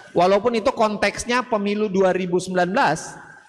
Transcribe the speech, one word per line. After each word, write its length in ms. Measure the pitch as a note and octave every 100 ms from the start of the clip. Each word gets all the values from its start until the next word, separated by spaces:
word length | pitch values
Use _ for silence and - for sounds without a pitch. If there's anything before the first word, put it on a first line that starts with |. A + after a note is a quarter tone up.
| -
walaupun 400 | F#3 F#3 G3+ A#3+
itu 160 | A3+ B3+
konteksnya 720 | B3 G#3+ G#3 G3+ - A3+ B3
pemilu 480 | B3 G#3+ G3+ G#3 G#3+
dua 240 | F#3+ F#3
ribu 240 | F3+ F#3 F3+
sembilan 320 | F#3 F3+ F3
belas, 480 | A3+ G#3 D#3+ - - - -